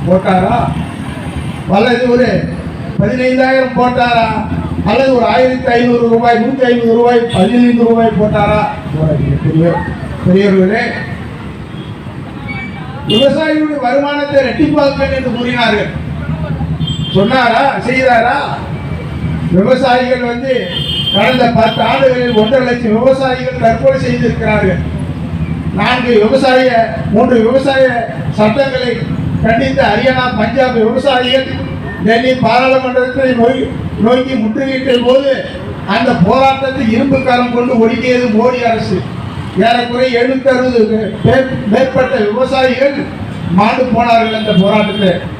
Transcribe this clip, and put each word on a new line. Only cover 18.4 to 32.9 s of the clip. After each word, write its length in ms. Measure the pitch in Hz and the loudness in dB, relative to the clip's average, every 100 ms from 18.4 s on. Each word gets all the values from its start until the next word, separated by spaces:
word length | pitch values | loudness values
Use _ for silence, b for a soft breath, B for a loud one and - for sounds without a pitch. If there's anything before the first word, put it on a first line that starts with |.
| - - - - - - - - - - - 175 | -4 -6 -8 -8 -8 -8 -8 -6 -6 -4 0 2
விவசாயிகள் 760 | 220 262 269 247 254 247 240 | 4 2 4 2 2 0 -2
வந்து 240 | 240 269 240 175 175 - - - 196 | -4 -2 -2 -2 -6 -4 -4 -2 0
கடந்த 280 | 233 254 240 - | 2 2 2 2
பத்து 240 | 220 - 226 | 0 0 0
ஆண்டுகளில் 500 | 269 269 247 240 214 | 2 2 2 0 2
ஒன்றரை 220 | 214 262 247 | 2 2 0
லட்சம் 280 | 240 220 220 | -2 0 2
விவசாயிகள் 640 | 262 262 262 247 247 240 | 2 2 0 -2 -4 0
தற்கொலை 340 | 226 233 269 269 254 | 0 2 2 2 0
செய்திருக்கிறார்கள். 760 | 240 233 - 214 214 190 175 - - - - - - - - - 185 | 0 0 0 0 0 0 0 -4 -6 -6 -6 -6 -6 -4 -4 -4 -2
நான்கு 340 | 214 254 247 214 | 0 0 2 2
விவசாய, 460 | 214 269 269 254 254 233 220 - - | 4 2 4 4 4 2 0 -4 -2
மூன்று 220 | 208 247 240 220 | 2 4 4 4
விவசாய 360 | 269 269 269 262 240 226 - - - | 2 2 2 2 0 -4 -6 -6 0
சட்டங்களை 540 | 220 277 269 254 247 - - - - - | 2 2 -2 -2 -4 -4 -4 -4 -4 -2
கண்டித்த 380 | 220 233 262 262 220 | 0 0 0 0 0
ஹரியானா, 340 | 214 262 254 254 214 | 2 2 0 -2 -2
பஞ்சாப் 400 | 220 262 254 226 214 | -2 0 0 2 0
விவசாயிகள் 640 | 262 277 254 247 262 262 - - - - - 214 | 2 0 0 2 0 0 -6 -6 -8 -8 -4 0
டெல்லி 260 | 226 254 | 2 2
பாராளுமன்றத்தை 1040 | 254 226 240 262 262 262 | 2 2 2 4 2 2